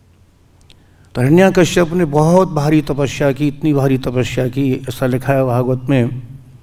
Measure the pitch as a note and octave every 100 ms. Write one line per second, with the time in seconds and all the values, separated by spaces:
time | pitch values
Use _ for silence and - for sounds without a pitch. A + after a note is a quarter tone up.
0 | _ _ _ _ _ _ _ - _ _
1 | _ - B2+ E3+ F#3+ F#3 E3 F3+ E3+ F3
2 | E3 C#3+ D#3 F3+ F#3 D3+ C#3+ D#3 C#3+ C#3
3 | C#3 - D3 C#3 D3 C#3+ D#3 C#3+ C3+ C3
4 | C3 B2 A#2+ - B2+ B2+ C#3 C3 C3 -
5 | C3 B2+ C3 C#3 C3 A#2+ B2+ C3 B2+ C#3
6 | A#2+ B2 - - - -